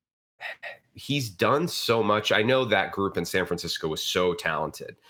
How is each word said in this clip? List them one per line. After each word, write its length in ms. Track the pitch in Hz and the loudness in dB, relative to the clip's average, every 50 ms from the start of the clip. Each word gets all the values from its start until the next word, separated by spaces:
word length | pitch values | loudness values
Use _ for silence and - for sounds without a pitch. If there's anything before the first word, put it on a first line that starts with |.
| _ _ _ _ _ _ _ - - - - - - - - - _ _ - | _ _ _ _ _ _ _ -14 -14 -14 -12 -12 -14 -16 -16 -16 _ _ -20
he's 360 | - - - 143 143 127 110 | -12 -6 -2 -2 -2 -2 -4
done 400 | 92 - 113 107 127 151 170 170 | -4 0 2 2 4 2 2 0
so 340 | - - - - 117 113 107 | -2 -2 0 2 2 2 4
much. 300 | 104 104 107 107 - 104 | 4 2 2 2 2 2
I 80 | 104 | 2
know 240 | 107 120 131 131 131 | 4 4 4 2 2
that 260 | 110 104 98 95 - | 4 2 2 2 2
group 240 | - 98 98 95 - | 0 -2 -2 0 0
in 80 | 95 87 | -2 -2
San 220 | - - 95 90 | 0 0 0 0
Francisco 420 | - 87 85 - 85 - - - 80 | 0 -2 -4 -4 -6 -6 -4 -4 -4
was 160 | 78 78 - | -4 -4 -4
so 300 | - - 92 92 90 85 | -2 0 2 2 2 2
talented, 640 | 85 - 85 80 73 78 76 - - 69 - - - _ - | 0 -2 -2 -2 -2 -2 -4 -6 -8 -12 -14 -16 -18 _ -20